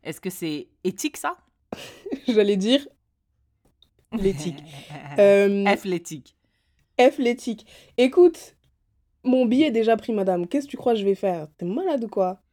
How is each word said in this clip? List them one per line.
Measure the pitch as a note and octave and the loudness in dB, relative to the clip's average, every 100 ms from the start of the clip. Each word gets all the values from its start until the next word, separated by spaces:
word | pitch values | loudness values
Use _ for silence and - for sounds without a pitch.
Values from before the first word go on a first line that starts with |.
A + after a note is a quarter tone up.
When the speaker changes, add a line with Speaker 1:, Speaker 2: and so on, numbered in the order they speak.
Speaker 1:
Est-ce | - D#3+ | -12 -10
que | A3 | -10
c'est | - E3 D3+ - _ | -8 -8 -8 -10 _
éthique, | F3+ F#3+ D4+ - | -6 -4 -8 -6
ça ? | C#4+ F4+ _ _ _ | -8 -10 _ _ _
Speaker 2:
<laughs> | - - - G4 C4+ - | -18 -18 -18 -12 -10 -2
J'allais | G#3+ G3+ G3+ | 0 2 0
dire | G3+ C4+ C#4 _ _ _ _ _ _ _ _ _ _ _ _ | 2 0 -2 _ _ _ _ _ _ _ _ _ _ _ _
l'éthique. | E3 F#3+ F#3 F#3+ C#3+ | -2 -2 -2 -8 -10
Speaker 1:
<laughs> | - - - D3+ C#3+ C#3+ | -16 -20 -18 -18 -8 4
Speaker 2:
Euh, | G3+ G3+ G3+ G3+ G3+ G3+ | 6 6 4 2 0 0
Speaker 1:
F | |
l'éthique. | G3 F3 E3+ D3+ - _ _ _ _ _ _ - | -2 -6 -6 -16 -18 _ _ _ _ _ _ 2
Speaker 2:
F | B3 - | 4 4
l'éthique. | A#3+ A#3+ - A3 - - _ - | -2 -2 -6 -10 -12 -20 _ 0
Écoute, | B3+ C4+ F4+ E4 - _ _ _ _ _ _ _ B3+ | 2 6 6 4 -18 _ _ _ _ _ _ _ -2
mon | B3+ B3 | 2 2
billet | B3 D#4 | 2 2
est | |
déjà | A3+ A3+ A3+ | 2 0 0
pris, | A3 | -2
madame. | G#3+ F#3+ F3+ F3 | -2 0 -2 -2
Qu'est-ce | C#4 C#4+ | -4 -6
que | |
tu | - | -6
crois | B3+ | -2
que | A3+ | 0
je | G3 | 0
vais | G3 | -2
faire ? | G3 F3 D3+ _ | -2 -4 -8 _
T'es | F3 | -8
malade | A3 F#4+ C#4+ A3+ | -4 -4 -4 -4
ou | |
quoi ? | G#3+ F#3 F#3+ _ | -2 -4 -4 _